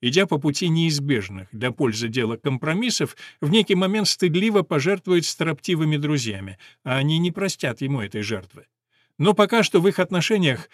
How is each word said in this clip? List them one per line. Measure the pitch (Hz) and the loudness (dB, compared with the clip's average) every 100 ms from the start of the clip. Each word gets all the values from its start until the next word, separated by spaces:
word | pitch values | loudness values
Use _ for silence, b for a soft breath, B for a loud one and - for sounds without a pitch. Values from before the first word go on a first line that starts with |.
идя | 123 143 196 | 0 0 0
по | 156 | 0
пути | 151 143 180 | -2 -2 0
неизбежных | 160 165 147 139 127 95 95 92 | 2 2 0 0 -2 -2 -12 -14
для | 113 123 | -6 -6
пользы | 113 135 107 117 | 0 -2 0 -4
дела | 117 113 113 | -2 -2 -2
компромиссов, | - 131 156 165 240 - 143 - B B | -4 -4 -2 -2 -2 -2 -4 -6 B B
в | 147 | 0
некий | 208 202 185 | 2 4 2
момент | 185 214 202 | 2 0 0
стыдливо | - 185 165 214 208 | 0 0 2 2 2
пожертвует | 180 156 143 196 - 180 | 0 0 0 -2 0 0
строптивыми | 165 - 165 151 - 170 156 151 | 0 -4 -4 -4 -2 0 0 0
друзьями, | 147 147 113 98 95 92 B B | 0 -2 -2 -8 -10 -14 B B
а | - 127 | -6 -2
они | 143 160 | 0 0
не | 175 | 0
простят | 170 190 - 143 120 | -2 -6 -4 -6 -4
ему | 135 139 | -4 -4
этой | 101 110 | -4 -6
жертвы. | 104 110 92 - - _ _ _ _ _ | -6 -6 -10 -20 -20 _ _ _ _ _
Но | 160 | 2
пока | 208 202 233 | 4 4 4
что | 185 185 | 4 4
в | 175 | 2
их | 190 | 2
отношениях | 180 180 160 214 165 117 - | 0 0 0 2 2 0 -8